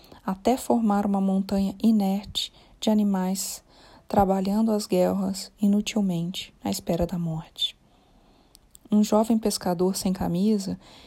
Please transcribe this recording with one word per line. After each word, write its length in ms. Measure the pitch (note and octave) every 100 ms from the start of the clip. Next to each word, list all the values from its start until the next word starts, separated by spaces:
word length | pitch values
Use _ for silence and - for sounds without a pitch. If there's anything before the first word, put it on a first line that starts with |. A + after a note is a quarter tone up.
| - - -
até 300 | F#3+ - B3+
formar 500 | - A#3+ A3 G3+ G#3
uma 140 | G3
montanha 540 | G3 F#3+ G3 G3 G3 -
inerte 720 | A3 A3 F#3+ G3 - - - - - -
de 100 | -
animais 720 | G#3+ G#3 F#3+ F#3 G3 - - - - - - _
trabalhando 640 | G#3 F#3+ F#3+ F#3+ G#3 A3+
as 140 | G#3 G#3+
guelras 680 | F3+ F3+ F#3+ F#3+ F#3+ - -
inutilmente 880 | G3+ G3+ G#3 G#3+ G3 E3+ E3+ F#3 - _
à 60 | G3+
espera 360 | G3 - E3+ E3+
da 100 | F3+
morte. 600 | E3+ D#3+ - - - - _ _ _ _ _ _ _ _ _ - -
Um 140 | G#3
jovem 340 | G#3+ G#3+ A3+ A3+
pescador 580 | G#3+ - F#3 F3 F#3 F#3+
sem 160 | F#3+
camisa 640 | F#3 F3 E3+ G#3 G#3+ F#3+ F#3 - -